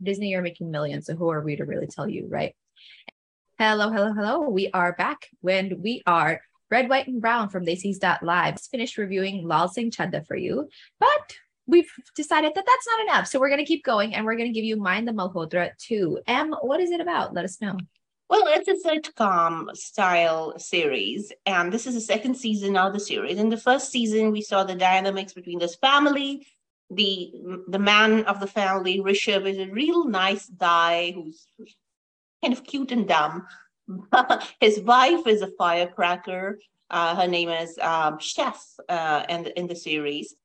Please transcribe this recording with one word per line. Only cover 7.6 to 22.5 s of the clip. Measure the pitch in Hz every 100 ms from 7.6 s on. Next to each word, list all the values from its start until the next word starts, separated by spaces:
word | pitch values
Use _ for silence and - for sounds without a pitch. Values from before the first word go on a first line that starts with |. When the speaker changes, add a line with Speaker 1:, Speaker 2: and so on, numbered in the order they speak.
| 170
Speaker 1:
Desis | 180 202 190 180 -
Live. | 165 175 156 190
Just | -
finished | 247 240 -
reviewing | 196 190 190 196 165
Lal | 160 180
Singh | 240 233
Chaddha | - 180 151 156
for | -
you, | - 262 302 - - -
but | 508 587 - - _ _ -
we've | 339 320 - - -
decided | 294 311 302 339
that | 392
that's | 508 466
not | 453
enough. | 427 233 180
So | 269
we're | 262
gonna | 285 294
keep | 320
going, | - 214 220
and | 208 220
we're | 226
gonna | 233
give | 220 220
you | 214
Mind | 190 196 233
the |
Malhotra | 214 185 175 160 175 175 -
two. | - 214 175 - -
Em, | 254 311 302
what | 240 311
is | 349
it | 349
about? | 339 302 180
Let | 175 175
us | -
know. | 208 185 - _ _ _ -
Speaker 2:
Well, | 415 339
it's | 320 -
a | 370 349
sitcom | 311 - - 208 175 165 165 151 -
style | - - 185 175 165 160 160 -
series, | - 175 151 123 98 160 202 - 196
and | 180 175
this | 226 262
is |
the | 240
second | 220 214 247 247
season | 226